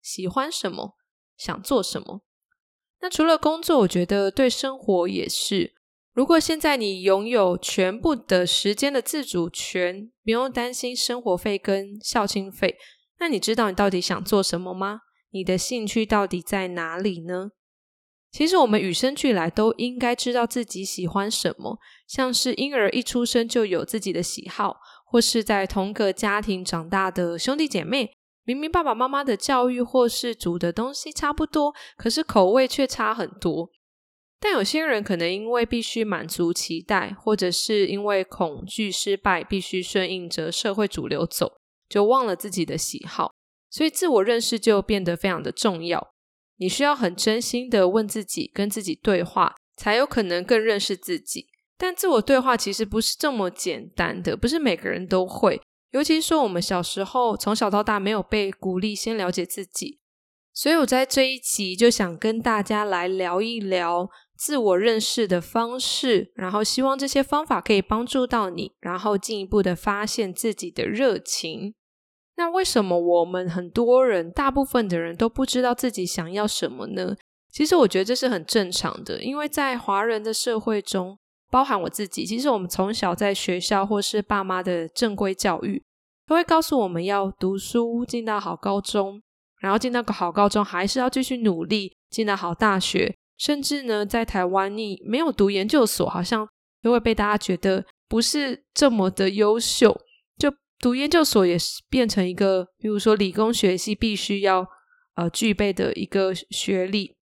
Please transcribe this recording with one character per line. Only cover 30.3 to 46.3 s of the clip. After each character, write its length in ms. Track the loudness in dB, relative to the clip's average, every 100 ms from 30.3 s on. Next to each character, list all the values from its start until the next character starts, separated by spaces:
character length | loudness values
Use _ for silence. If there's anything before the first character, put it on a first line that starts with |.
煮 240 | -4 -4 -2
的 140 | -2
东 200 | -2 -6
西 200 | -6 -10
差 200 | -4 -4
不 140 | -2 -2
多， 280 | 0 0 -2 -20 -6
可 140 | -4
是 120 | -2
口 280 | 2 4 6
味 160 | 4 2
却 200 | 0 -2
差 280 | 0 -2
很 160 | -2 -6
多。 400 | -4 -4 -4 -6 _ _ _ _ _ _ _
但 120 | 0
有 100 | 0
些 220 | 0 0
人 180 | 0 0
可 140 | 0 -2
能 160 | 0
因 160 | -2 -2
为 160 | 0
必 160 | 0 -2
须 240 | -2 -4
满 240 | -2 -2 -6
足 240 | -2 0
期 300 | 0 -4 -6
待， 340 | -2 -2 -2 -6
或 160 | 0
者 160 | 0 0
是 360 | 0 0 2 2
因 180 | 0
为 180 | 0 0
恐 400 | 0 -4 -4 -4 -10
惧 240 | -4 -4
失 240 | -2 -2 0
败， 260 | 2 0
必 160 | 0 -4
须 240 | -2 -6
顺 280 | -2 -2 -2
应 180 | -6 -6
着 240 | -6 -4
社 220 | -2 -2
会 120 | 0 -2
主 200 | -2 -4
流 160 | -2
走， 280 | -2 -2 -4 _ _ _ _
就 160 | 2
忘 220 | 4 4 2
了 100 | -4
自 140 | -6
己 160 | -4 -4
的 100 | -4
喜 300 | -6 -8 -10
好， 260 | -6 -6 _ _ _ _
所 160 | -2 -2
以 20 |
自 200 | 0 2
我 160 | 4
认 140 | 4 2
识 200 | 0 0
就 240 | 4 2
变 200 | 2 -2
得 140 | 0 -2
非 120 | -2
常 120 | -2
的 80 | -6
重 320 | -2 -2 -2
要。 280 | -2 -4 -4 _ _